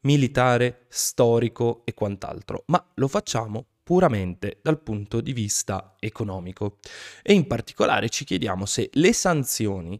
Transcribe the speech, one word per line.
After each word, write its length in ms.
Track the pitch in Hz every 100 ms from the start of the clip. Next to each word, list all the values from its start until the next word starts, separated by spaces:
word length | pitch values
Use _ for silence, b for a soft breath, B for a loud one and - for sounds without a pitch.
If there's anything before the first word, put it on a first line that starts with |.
militare, 840 | 135 147 127 - 127 120 123 120 _
storico 960 | - - - 120 117 117 - 117 117 -
e 80 |
quant'altro, 680 | - 104 101 - - - 101 -
ma 200 | 175 _ -
lo 120 | 135
facciamo 560 | 208 - 120 113 107 - _
puramente 760 | _ 180 180 110 92 87 101 -
dal 180 | 160 156
punto 400 | - 104 101 117
di 100 | -
vista 640 | 127 104 - - 95 - _
economico. 760 | 107 - 107 95 87 92 104 - B B B B
E 100 | -
in 140 | 202 147
particolare 640 | 117 - - - 107 107
ci 160 | - -
chiediamo 400 | 92 104 92 104
se 240 | - 110
le 220 | 135 180
sanzioni 840 | 233 190 160 127 - 107 98 85